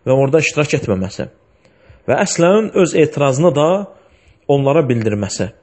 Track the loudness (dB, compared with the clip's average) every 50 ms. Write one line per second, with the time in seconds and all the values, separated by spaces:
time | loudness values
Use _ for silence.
0 | _ 0 2 2 2 2 2 0 0 0 -2 -2 -2 -2 -2 -4 -2 -2 -4 -4
1 | -4 -8 -8 -10 -12 -12 _ _ _ _ _ _ _ _ _ _ _ _ -20 _
2 | _ -2 0 0 0 -2 0 2 2 4 4 2 0 0 0 0 0 2 2 2
3 | 0 2 2 -2 0 0 0 2 2 2 2 2 0 0 0 -2 -4 -8 -16 _
4 | _ _ _ _ _ _ _ _ _ -2 0 0 2 2 2 2 2 0 -2 -2
5 | -2 -2 -2 -2 -4 -6 -6 -6 -6 -8 -8 _